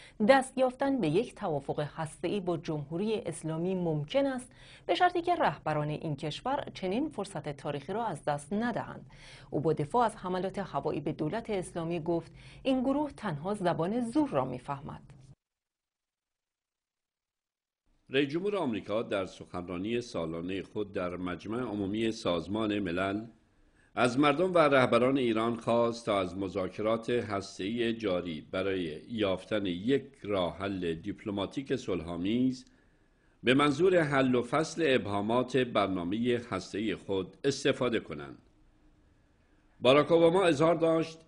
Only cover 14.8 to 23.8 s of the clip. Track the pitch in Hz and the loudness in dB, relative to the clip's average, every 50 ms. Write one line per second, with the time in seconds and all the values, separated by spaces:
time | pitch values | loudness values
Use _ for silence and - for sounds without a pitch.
14.8 | 151 156 151 - - - - - - - - _ _ _ _ _ _ _ _ _ | -8 -14 -14 -16 -18 -20 -20 -20 -20 -20 -20 _ _ _ _ _ _ _ _ _
15.8 | _ _ _ _ _ _ _ _ _ _ _ _ _ _ _ _ _ _ _ _ | _ _ _ _ _ _ _ _ _ _ _ _ _ _ _ _ _ _ _ _
16.8 | _ _ _ _ _ _ _ _ _ _ _ _ _ _ _ _ _ _ _ _ | _ _ _ _ _ _ _ _ _ _ _ _ _ _ _ _ _ _ _ _
17.8 | _ _ _ _ _ - 123 135 151 135 143 175 190 202 202 190 165 127 110 98 | _ _ _ _ _ -2 0 0 0 2 0 -2 -2 -2 -2 -2 -2 -2 -2 -4
18.8 | 87 - 101 113 - - 107 98 92 82 - - 87 - - 87 85 90 90 87 | -4 -2 -4 -4 -2 0 -2 -2 -2 -4 -8 -16 -18 -12 -10 -10 -8 -6 -6 -4
19.8 | 95 110 117 120 117 - - 92 82 80 82 82 85 90 95 95 82 - - 107 | -4 -2 -2 -4 -4 -4 -6 -6 -4 -4 -4 -6 -6 -6 -6 -6 -6 -8 -6 -6
20.8 | 104 95 98 98 90 90 87 87 90 87 87 82 - 101 110 123 127 110 101 104 | -6 -4 -4 -4 -4 -4 -4 -4 -6 -6 -6 -6 -8 -6 -6 -6 -4 -4 -4 -2
21.8 | 98 92 104 110 113 113 107 - - 95 87 85 80 90 101 110 113 107 104 104 | -2 -2 -2 0 0 0 -2 -2 -2 0 0 0 -2 -2 -2 -2 0 0 0 0
22.8 | 101 87 85 90 95 98 101 107 113 117 - _ _ _ _ _ _ _ _ _ | -2 -2 -2 -2 -2 -2 -2 -4 -6 -10 -16 _ _ _ _ _ _ _ _ _